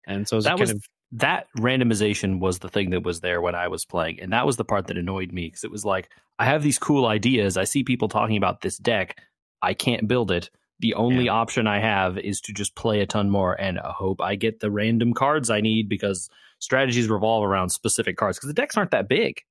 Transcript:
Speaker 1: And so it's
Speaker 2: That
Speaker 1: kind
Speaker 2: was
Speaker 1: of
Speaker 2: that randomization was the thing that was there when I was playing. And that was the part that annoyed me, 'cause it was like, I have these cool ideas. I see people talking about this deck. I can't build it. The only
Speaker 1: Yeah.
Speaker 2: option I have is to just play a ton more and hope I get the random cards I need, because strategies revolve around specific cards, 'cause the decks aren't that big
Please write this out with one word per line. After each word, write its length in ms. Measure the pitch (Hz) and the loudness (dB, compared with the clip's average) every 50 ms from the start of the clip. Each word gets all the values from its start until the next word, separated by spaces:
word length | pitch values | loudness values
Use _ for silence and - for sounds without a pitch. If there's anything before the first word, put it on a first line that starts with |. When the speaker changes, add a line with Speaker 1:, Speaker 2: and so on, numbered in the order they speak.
| _ | _
Speaker 1:
And 220 | - 98 101 104 | -6 -6 -6 -4
so 100 | - 117 | -2 -2
it's 80 | 110 107 | 0 2
Speaker 2:
That 60 | 139 | 0
Speaker 1:
kind 80 | 175 185 | 0 2
Speaker 2:
was 100 | 208 95 | 0 0
Speaker 1:
of 120 | 110 104 - - _ _ _ _ 127 | -2 -4 -8 -14 _ _ _ _ -4
Speaker 2:
that 320 | 113 131 147 175 - - _ _ 113 | 0 0 2 2 0 -4 _ _ 0
randomization 800 | 110 127 131 131 123 117 113 101 107 104 104 - - 95 95 90 | 0 2 2 4 4 4 4 4 2 0 0 0 0 -2 0 2
was 200 | 92 92 90 - | 0 0 0 -2
the 80 | - 92 | -6 -4
thing 200 | - 104 101 90 | -2 -2 0 0
that 140 | 92 90 - | 0 0 0
was 180 | 90 87 85 | -2 -4 -2
there 180 | - 90 90 87 | -2 -2 -2 0
when 140 | 87 87 87 | 0 -2 -2
I 140 | 87 87 | -2 -4
was 180 | 87 90 85 - | -4 -4 -6 -8
playing. 340 | _ - 87 82 82 - - | _ -2 -2 -2 -2 -4 -8
And 140 | 95 95 110 | -6 -2 0
that 140 | 117 131 | 2 2
was 100 | 143 123 | 0 0
the 80 | - 110 | -2 -2
part 220 | - 107 101 92 | 0 0 -2 0
that 100 | - 95 | -2 -6
annoyed 340 | 90 85 92 95 95 95 90 | -4 -4 -4 -4 -4 -6 -6
me, 180 | 90 90 85 78 | -6 -8 -8 -8
'cause 120 | - - - | -10 -12 -12
it 60 | - | -10
was 140 | - 104 95 | -10 -6 -2
like, 240 | 104 95 95 90 _ - - _ _ _ - | -2 -2 -2 -4 _ -20 -20 _ _ _ 0
I 60 | 110 | 2
have 180 | 123 143 156 147 | 2 2 4 2
these 160 | 147 131 - | 2 0 0
cool 260 | - - 151 139 127 | 2 2 4 4 6
ideas. 500 | 113 107 107 98 123 131 110 101 98 87 | 4 2 4 4 4 4 4 4 2 2
I 100 | 92 95 | 2 0
see 180 | - - 143 123 | 0 0 -2 0
people 240 | 131 123 120 107 101 | 0 0 0 0 0
talking 260 | - 107 113 110 110 | 0 0 0 2 2
about 260 | 104 98 90 92 - | 2 2 0 0 -2
this 160 | - 95 - - | -6 -6 -6 -2
deck. 420 | - 120 117 101 92 - - - - _ _ _ _ _ _ _ | 0 0 0 0 -2 -4 -8 -20 -20 _ _ _ _ _ _ _
I 140 | - 92 98 | -2 -2 -2
can't 320 | - - 131 120 - 110 | 0 0 0 0 0 0
build 240 | 104 123 127 113 92 | 2 2 2 2 2
it. 180 | 90 85 - - _ _ _ _ _ _ | 0 -2 -2 -6 _ _ _ _ _ _
The 160 | - 113 - | -2 0 2
only 300 | - 117 120 127 127 123 | 2 2 2 2 2 2
Speaker 1:
Yeah. 80 | 117 101 | 2 2
Speaker 2:
option 340 | 113 113 - - 127 110 | 0 0 0 0 0 2
I 100 | 107 104 101 | 2 2 2
have 380 | 107 113 104 98 95 92 90 | 2 2 2 2 2 0 -2
is 240 | 101 - 101 101 - | -4 -6 -6 -6 -6
to 100 | - - | -8 -10
just 220 | 104 101 101 - _ | -8 -6 -6 -6 _
play 260 | - - 117 107 104 | -2 -2 0 2 2
a 40 | 101 | 0
ton 240 | - - 107 101 101 | 0 0 0 2 2
more 240 | 101 101 95 90 - - | 2 2 2 0 0 -2
and 160 | 98 98 90 | -4 -4 -4
hope 440 | - - - - - 98 95 98 - | -6 -8 -8 -8 -4 -4 -4 -2 -2
I 120 | - 92 104 | -2 -4 -2
get 240 | 101 113 113 107 _ | 0 -2 -2 -2 _
the 120 | - 104 | -4 -2
random 420 | 101 104 107 113 117 113 117 120 117 | -2 0 0 2 2 2 2 2 2
cards 380 | - 135 143 151 156 131 113 | 2 2 2 2 0 0 0
I 100 | 110 107 | 0 2
need, 260 | 107 110 110 110 110 | 2 2 2 2 0
because 440 | 101 107 95 - 101 98 92 - - _ _ - - _ | 0 -2 -2 -2 -4 -4 -4 -8 -14 _ _ -20 -20 _
strategies 500 | _ - - 127 131 135 127 117 123 117 | _ -4 0 0 2 2 2 2 2 2
revolve 360 | 107 110 98 104 110 113 110 104 | 2 0 0 2 0 2 2 2
around 260 | 98 98 95 92 92 | 2 2 0 0 -2
specific 480 | - - - 113 - - 113 104 90 | -4 -4 -2 -2 -2 0 -2 -4 -2
cards, 220 | - 110 98 92 - | 0 -2 -2 -2 -4
'cause 80 | - | -6
the 60 | 139 151 | -4 -2
decks 200 | 196 277 285 - | -2 -2 0 0
aren't 160 | 220 196 - | -2 0 2
that 160 | - 107 101 | 0 0 2
big 320 | 101 127 196 233 - 64 - _ _ | 2 0 0 0 -2 -4 -8 _ _